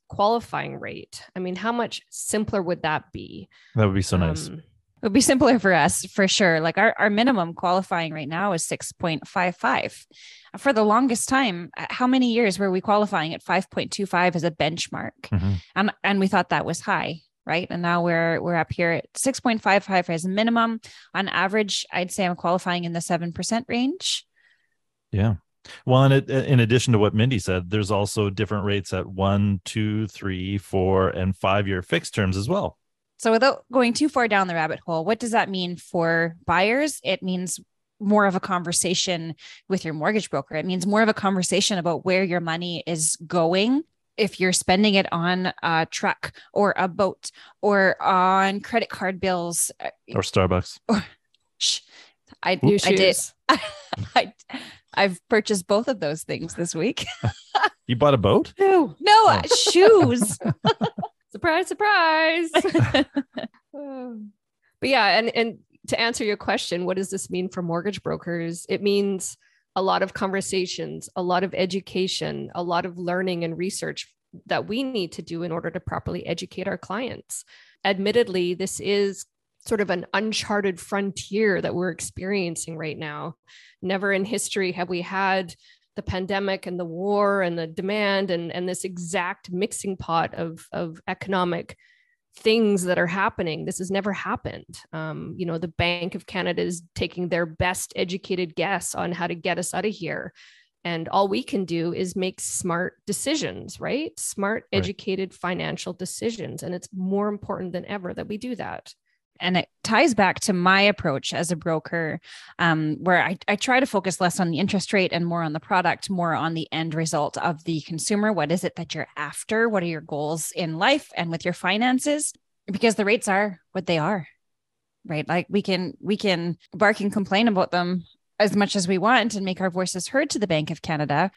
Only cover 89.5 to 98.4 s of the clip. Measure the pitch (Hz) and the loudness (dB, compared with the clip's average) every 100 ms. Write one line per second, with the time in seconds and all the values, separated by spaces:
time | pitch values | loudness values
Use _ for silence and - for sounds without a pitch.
89.5 | 180 208 - 196 185 - 165 165 - 165 | -4 -4 -4 -8 -8 -2 -2 -2 -4 -8
90.5 | 165 - 165 170 165 - 185 185 190 175 | -8 -10 -8 -8 -8 -10 -8 -2 0 0
91.5 | 165 - - _ _ _ _ _ - 220 | -2 -8 -16 _ _ _ _ _ -4 2
92.5 | 226 214 202 180 175 170 190 208 - 175 | 4 4 2 2 0 0 0 -2 -2 -4
93.5 | 160 160 185 180 196 202 190 185 240 - | -4 -6 -6 -4 -2 -2 -4 -4 -6 -6
94.5 | - - - - 160 156 151 160 175 175 | -12 -16 -20 -12 -10 -8 -8 -10 -8 -4
95.5 | 165 170 - 175 175 175 180 - 185 180 | -4 -4 -2 0 0 -4 -8 -8 -4 -2
96.5 | 170 175 170 - - 175 175 175 170 170 | -2 -2 -4 -8 -6 -6 -4 -2 0 -2
97.5 | 160 185 190 - - 180 185 - 180 | -2 -2 -2 -6 -6 -4 -6 -4 -4